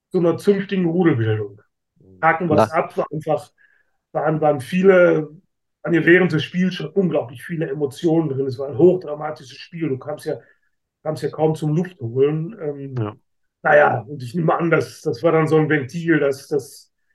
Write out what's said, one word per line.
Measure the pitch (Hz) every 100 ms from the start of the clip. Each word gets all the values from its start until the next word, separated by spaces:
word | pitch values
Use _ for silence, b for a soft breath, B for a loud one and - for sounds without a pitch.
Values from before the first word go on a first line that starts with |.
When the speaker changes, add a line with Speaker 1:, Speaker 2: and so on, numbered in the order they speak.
| _
Speaker 1:
zu | 185
einer | 170 160
zünftigen | - 196 196 196 170
Rudelbildung. | 170 170 120 110 107 104 - _ _ _ _ _ -
Haken | 160 - 180
wir's | - -
Speaker 2:
Na. |
Speaker 1:
ab, | 160 - 190
war | 160
einfach, | 151 156 151 - _ _ _ _ _ _
waren, | 156 156 156
waren | 151 143
viele, | 123 180 190 185 175 160 147 151 _ _ _ _
waren | 160
ja | 170 151
während | 175 180
des | 147
Spiels | - 175 185 -
schon | 151
unglaublich | 196 180 147 120 -
viele | - 165 156
Emotionen | 151 143 - 170 165 151
drin. | 131 139
Es | 123
war | 139
ein | 113
hochdramatisches | 180 175 151 151 151 147 127 -
Spiel. | - 165 151
Du | 131
kamst | 147 147 156
ja, | 143 b b b _ _ _
kamst | 123 123
ja | 143
kaum | - 156
zum | 156 151 156
Luft | 180 -
holen. | 113 123 143 156 165 -
Ähm, | 147 143 139 127
Speaker 2:
Ja. | 107 - _ _ _ _
Speaker 1:
naja, | 156 151 143 123
und | 107 147
ich | 123
nehme | 175 160 -
an, | 165
das, | 156 127 -
das | 156 -
war | 165
dann | 160 156
so | 156
ein | 151
Ventil, | 151 127 175 165 151
das, | 143 135 -
das, | 147 - - _ _ _